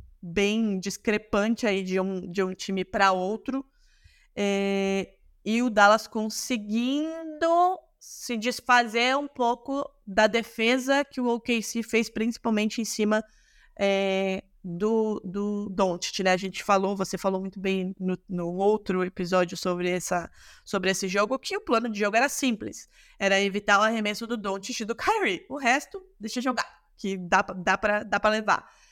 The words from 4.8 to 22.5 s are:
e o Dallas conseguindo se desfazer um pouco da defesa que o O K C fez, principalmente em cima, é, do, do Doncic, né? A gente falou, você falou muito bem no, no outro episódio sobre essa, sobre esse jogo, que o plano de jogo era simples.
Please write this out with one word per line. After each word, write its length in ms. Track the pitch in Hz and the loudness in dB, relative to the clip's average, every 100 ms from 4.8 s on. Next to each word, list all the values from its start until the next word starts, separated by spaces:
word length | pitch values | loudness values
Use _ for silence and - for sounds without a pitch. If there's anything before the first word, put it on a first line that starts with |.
| 196 196 190 _ _ _ | 0 0 -4 _ _ _
e 200 | 196 226 | -2 0
o 80 | 247 | 2
Dallas 340 | 208 202 220 - | 6 8 8 2
conseguindo 1700 | 220 220 - - 247 208 220 247 285 311 330 320 302 330 339 359 370 - _ | -6 -6 -6 -4 -4 -2 -2 0 -2 -2 -6 -10 -2 2 4 4 0 -8 _
se 400 | - - - 233 | -20 -14 -8 -4
desfazer 800 | 226 240 - 247 240 226 247 269 | -2 -2 4 4 4 2 2 0
um 100 | 285 | -2
pouco 560 | - 240 240 - 277 - _ - | -2 0 0 -4 -6 -6 _ -4
da 220 | 190 214 | 2 4
defesa 760 | 226 220 - 226 262 254 277 | 4 -2 0 2 2 2 2
que 160 | 285 - | 0 -2
o 80 | 247 | -2
O 120 | 233 | 0
K 200 | - 233 | 0 -2
C 180 | - 233 | -2 -6
fez, 260 | 220 226 226 | 0 0 0
principalmente 720 | 220 226 226 233 214 214 - | -2 -4 -2 0 0 0 -2
em 60 | 214 | -4
cima, 380 | - 208 214 220 _ _ _ _ - | 0 2 0 -2 _ _ _ _ -4
é, 640 | 202 196 196 190 196 190 - _ | 0 2 0 0 -2 -4 -8 _
do, 560 | 185 170 208 226 220 208 185 | -12 -4 0 2 0 -2 -6
do 440 | 190 208 208 208 | -6 -4 -4 -4
Doncic, 520 | 196 190 175 - - | 0 0 0 -6 -2
né? 100 | 190 | 0
A 40 | 185 | 0
gente 260 | 196 - | -2 -6
falou, 320 | - 196 190 196 | 0 2 2 -2
você 220 | 185 185 | -4 -4
falou 240 | 202 190 | -2 -2
muito 180 | 190 190 | -4 -6
bem 360 | 190 190 185 190 | -2 -2 -2 -4
no, 160 | 185 180 - | -4 -4 -6
no 240 | 175 170 | -6 -4
outro 500 | 180 202 214 214 185 | 0 2 2 0 -2
episódio 540 | 180 - 175 185 175 165 | -2 -4 0 2 0 -2
sobre 320 | 185 175 180 | -4 -2 -2
essa, 400 | 180 - 175 165 - - - | -2 -2 -4 -4 -14 -20 -20
sobre 280 | - 202 185 | -6 -2 0
esse 160 | 190 190 | 0 0
jogo, 320 | 196 208 262 | 0 0 -2
que 180 | - 381 | -4 -6
o 40 | |
plano 280 | 392 226 233 | 0 0 0
de 80 | 202 | -2
jogo 180 | 208 220 | 0 2
era 140 | 277 | 2
simples. 580 | - 269 | 2 0